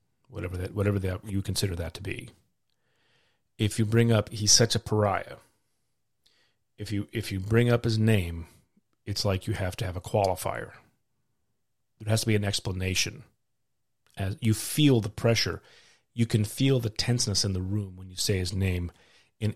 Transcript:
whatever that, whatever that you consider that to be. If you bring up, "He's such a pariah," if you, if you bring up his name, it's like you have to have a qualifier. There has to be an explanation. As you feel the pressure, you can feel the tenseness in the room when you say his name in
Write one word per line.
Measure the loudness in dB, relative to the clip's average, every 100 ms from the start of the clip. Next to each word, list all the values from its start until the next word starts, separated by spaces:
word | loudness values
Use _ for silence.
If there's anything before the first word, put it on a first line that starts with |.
| _ _ _
whatever | -10 -8 -8
that, | -6
whatever | -2 0 0
that | -2 -6
you | -4 -4
consider | -4 -2 -2
that | -4 -6
to | -8
be. | -8 -8 -10 -18 _ _ _ _ _ _ _ _ _ _ _ -2
If | -2 0
you |
bring | 2 4 4
up, | 4 0
"He's | -2 4
such | 6 4 2
a |
pariah," | 0 2 2 0 -4 -12 _ _ _ _ _ _ _ _ _ _ _ _ _ -14
if | -6
you, | -4 -4
if | -6 -6
you | -6
bring | 2 4 6
up | 4
his | 2 2
name, | 4 4 2 -6 -12 _ _ _ _ _
it's | -8 -4
like | 0 -2 -2
you |
have | -4 -4 -4
to |
have | -6 -6
a |
qualifier. | -2 0 2 0 -4 -6 -10 -16 _ _ _ _ _ _ _ _ _ _ _ _
There | 0
has | 0
to | 2
be | 2
an |
explanation. | 2 -2 -4 -4 -2 0 -2 -6 -18 _ _ _ _ _ _ _ _ -6
As | -6 -2
you | 0
feel | 0 -2 4 6 6
the | 2
pressure, | 0 2 2 0 -4 -12 -20 -20 _ _
you | -2 0
can | 2
feel | 0 0 2 2
the | 0
tenseness | -2 0 0 0 0
in | 0
the | -2
room | -2 -4 -4 -10
when | -14
you | -4
say | 0 0
his | 0
name | 0 0 0 -4 -8 _ _ _ _
in | -4